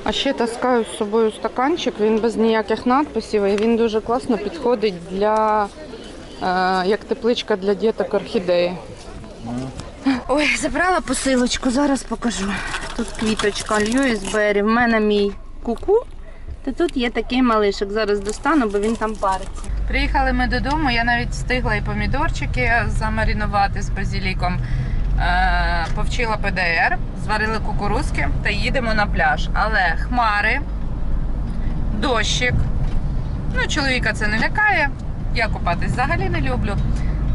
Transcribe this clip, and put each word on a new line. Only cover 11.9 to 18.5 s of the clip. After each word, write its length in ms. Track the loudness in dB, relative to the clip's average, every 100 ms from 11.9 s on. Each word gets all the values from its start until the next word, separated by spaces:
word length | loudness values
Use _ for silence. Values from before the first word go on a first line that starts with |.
| 0
покажу. 500 | -4 -4 -4 -4 -4 -4 -6 -8 -8 -6
Тут 120 | -8
квіточка, 720 | -4 -2 0 0 -2 -2 0
Льюіс 440 | 2 2 2 0 -2
Беррі, 280 | 0 2 2
в 60 | 2
мене 320 | 2 2 2
мій 320 | 2 2 0 -2 -14 -10
куку. 420 | -6 -6 2 2 2 -14 -16 -14 -12 -10
Та 80 | -8
тут 260 | -2 -2 0
є 120 | -2
такий 320 | -2 -2 2
малишик, 500 | 4 4 2 0 -2
зараз 280 | -2 0 0
достану, 480 | -2 -2 2